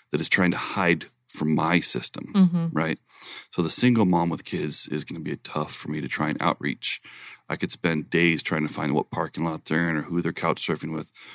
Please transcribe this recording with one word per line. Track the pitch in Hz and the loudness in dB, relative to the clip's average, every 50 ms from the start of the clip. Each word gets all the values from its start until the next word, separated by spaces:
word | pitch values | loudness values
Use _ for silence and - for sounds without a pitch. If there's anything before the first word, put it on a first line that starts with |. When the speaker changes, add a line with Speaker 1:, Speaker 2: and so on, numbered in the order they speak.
| _ _ - | _ _ -2
Speaker 1:
that | 76 | -2
is | 82 - | -2 0
trying | - - 92 90 | 2 2 4 4
to | 90 | 2
hide | - - - - 104 92 87 87 78 - - _ _ _ | 0 -4 -4 -2 2 4 4 4 2 0 -8 _ _ _
from | - - - 78 78 78 | -12 -6 -2 0 2 2
my | 78 80 80 87 87 | 2 2 4 2 2
system, | - - - 62 - - - - - - - | 2 0 -4 -4 -6 -6 -8 -10 -8 0 4
Speaker 2:
Mm-hmm. | 202 190 175 170 175 165 165 165 | 6 6 6 6 2 0 0 0
Speaker 1:
right? | 151 160 80 80 - _ _ _ - - - - - - _ - | 0 0 0 -2 -4 _ _ _ -20 -18 -16 -16 -16 -18 _ -2
So | - 87 | -2 -2
the | 80 | -2
single | - - - 123 120 113 107 | 0 2 4 6 6 6 6
mom | 92 87 85 85 85 | 6 4 4 4 2
with | 87 85 - | -2 -4 -6
kids | - - 85 78 76 73 - - - | -6 -4 -4 -4 -4 -4 -6 -6 -4
is | - 76 73 | -4 -6 -6
gonna | - - 82 | -6 -8 -8
be | 78 78 73 | -6 -6 -6
tough | - - - - 78 73 - - | -8 -8 -6 -6 -4 -4 -6 -8
for | - - - | -10 -6 -6
me | 76 76 | -4 -4
to | 71 - | -4 -4
try | - - 73 73 | -4 -2 -2 -2
and | - - - | -2 0 0
outreach. | 85 - - - 73 - - - - - - - - - - - - - - _ - | 0 0 0 -2 -4 -4 -4 -4 -6 -6 -8 -10 -16 -20 -18 -18 -18 -20 -14 _ -8
I | - | -6
could | - - 87 - | -4 -4 -4 -4
spend | - - 87 80 78 76 - | -2 -2 0 0 0 -2 0
days | - 82 85 85 80 71 - | 2 4 4 4 4 2 0
trying | - 80 78 76 | -2 -2 -2 -2
to | 76 - | -2 -4
find | - 80 73 71 | -2 -2 0 0
what | 76 - - | 0 0 -2
parking | - 80 82 78 - 78 80 | -2 -4 -4 -4 -2 -2 -2
lot | 82 80 - - | -2 -2 -4 -4
they're | - 82 85 85 85 | 0 0 2 2 2
in | 80 | 0
or | 78 73 | -2 -2
who | - 87 87 82 | -2 -2 0 0
they're | 85 85 | -2 -2
couch | - - 82 - - - | 0 0 0 0 0 0
surfing | - 82 76 - 82 80 | -2 -2 -2 -4 -4 -6
with, | 78 78 - _ - - - | -6 -8 -8 _ -20 -20 -20